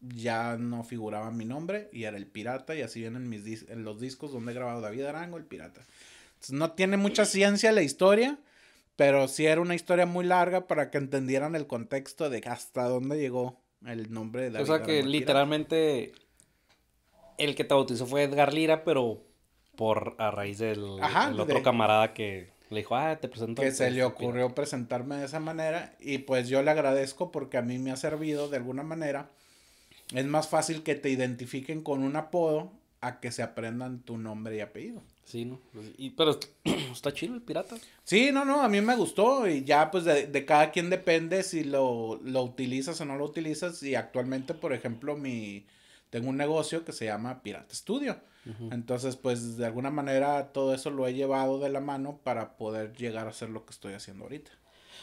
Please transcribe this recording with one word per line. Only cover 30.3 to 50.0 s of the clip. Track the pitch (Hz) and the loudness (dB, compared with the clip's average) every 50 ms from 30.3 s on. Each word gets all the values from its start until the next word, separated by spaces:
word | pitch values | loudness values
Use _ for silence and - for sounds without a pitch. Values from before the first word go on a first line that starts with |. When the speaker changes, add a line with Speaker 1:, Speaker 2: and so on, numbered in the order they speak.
| 151 156 151 - | 2 0 2 2
Speaker 1:
fácil | 170 156 156 165 160 156 | 2 2 2 0 -4 -4
que | - 160 143 | -2 -2 -2
te | 147 - 139 | 0 0 0
identifiquen | 131 127 127 123 120 123 123 120 - 131 131 - 156 156 | 0 0 0 -2 -2 -6 -8 -8 -8 -8 -8 -6 -8 -6
con | 156 151 139 135 135 | -4 -2 -2 0 0
un | 135 147 | -2 -2
apodo | 156 156 - - 180 165 160 151 156 180 185 - - _ _ _ _ | -4 -4 -2 0 2 2 2 2 0 -2 -6 -12 -20 _ _ _ _
a | 123 123 120 - | -8 -8 -8 -8
que | - 120 | -10 -8
se | 117 - | -4 -4
aprendan | 113 110 - 117 113 113 117 123 127 127 127 123 | -6 -6 -6 -8 -6 -6 -6 -6 -8 -8 -10 -12
tu | 120 - 117 | -10 -10 -10
nombre | 113 110 110 107 107 110 113 110 | -8 -8 -8 -8 -8 -8 -6 -6
y | 107 | -6
apellido. | 101 - - 107 156 233 120 104 - _ _ _ _ | -8 -8 -10 -12 -12 -12 -14 -14 -18 _ _ _ _
Speaker 2:
Sí, | - - 117 120 | -12 -8 -8 -8
¿no? | 123 127 131 - _ | -8 -10 -12 -16 _
Pues, | - 107 107 107 - - | -18 -16 -16 -16 -14 -12
y, | 135 131 | -12 -6
pero | - - 165 151 143 - - - _ _ _ | 0 4 4 4 4 2 -4 -12 _ _ _
<clears throat> | 165 - 170 143 127 | 0 0 0 -2 -6
está | 120 - - 143 | -10 -6 -6 -6
chido | 143 - 160 214 254 | -4 -4 -6 -6 -6
el | 233 | -10
pirata. | - - - 165 196 - 233 226 - - - _ _ | -10 -6 -4 -4 -4 -6 -12 -16 -18 -20 -20 _ _
Speaker 1:
Sí, | - 170 220 262 285 | 2 4 4 6 6
no, | 269 269 277 | 4 2 2
no, | 269 277 294 | 2 4 4
a | 269 214 | 4 6
mí | 202 202 | 6 4
me | 208 233 254 | 4 4 4
gustó, | 233 175 - - 190 208 247 277 269 226 185 | 4 2 0 4 4 6 6 6 4 2 2
y | 151 135 131 | 0 0 2
ya, | 139 147 147 156 156 | 6 6 6 6 6
pues, | 175 185 165 | 2 2 4
de, | 170 147 143 - | 4 4 4 4
de | 147 143 139 139 | 2 -2 -2 4
cada | - 151 147 160 160 | 6 6 8 8 6
quien | - 180 170 175 | 4 0 0 0
depende | 185 180 - 180 165 165 165 160 180 190 | 0 2 4 4 4 4 2 0 0 0
si | 185 - 170 160 147 | 0 -2 -2 -2 -2
lo, | 139 139 135 135 127 120 117 113 110 113 - | 0 2 2 2 2 2 0 -2 -4 -6 -6
lo | - 131 131 131 | -6 -2 0 0
utilizas | 127 120 120 - 131 123 127 135 135 170 160 160 | 0 0 -4 -4 -4 -2 -2 -2 -4 -4 -6 -6
o | 156 | -6
no | 143 139 | -6 -4
lo | 139 147 | -4 -6
utilizas, | 147 151 170 160 156 151 156 185 175 170 - | -4 -4 -6 -6 -4 -4 -4 -6 -6 -6 -8
y | 143 139 131 | -4 -2 -2
actualmente, | 113 113 - - 127 123 131 131 131 131 - 160 | -2 -2 -2 -4 -4 -2 -2 -4 -4 -4 -6 -8
por | 156 175 156 | -6 -4 -4
ejemplo, | 131 113 - 120 117 117 139 147 147 | -4 -4 -4 -6 -8 -6 -6 -6 -6
mi, | 147 139 131 123 113 107 101 101 101 - _ _ _ _ _ - - _ _ | -4 -6 -6 -6 -6 -6 -8 -10 -12 -16 _ _ _ _ _ -20 -20 _ _
tengo | - 120 120 131 | -8 -6 -4 -2
un | 135 | -2
negocio | 139 147 147 160 160 151 - 160 165 165 | 0 0 2 2 0 0 -2 -4 -6 -6
que | 156 | -8
se | 143 - 117 | -8 -6 -4
llama | 107 104 104 113 123 127 - | -4 -4 -4 -6 -8 -10 -10
Pirata | - 104 95 - - - - | -10 -12 -12 -12 -14 -14 -14
Studio. | - - - 220 285 285 240 180 - - _ _ _ _ | -12 -6 -4 -4 -2 -2 -4 -6 -6 -12 _ _ _ _
Speaker 2:
Ujú. | 117 110 110 117 113 123 | -14 -12 -10 -10 -8 -8
Speaker 1:
Entonces, | 120 117 120 123 120 131 131 120 | -8 -4 -4 -4 -2 -2 -4 -6
pues, | - - 127 123 120 117 117 113 | -2 -2 -2 -2 -2 -4 -6 -4
de | 117 120 | -4 -4
alguna | 113 110 127 131 139 | -4 -2 -4 -4 -2
manera, | 151 147 | -2 -2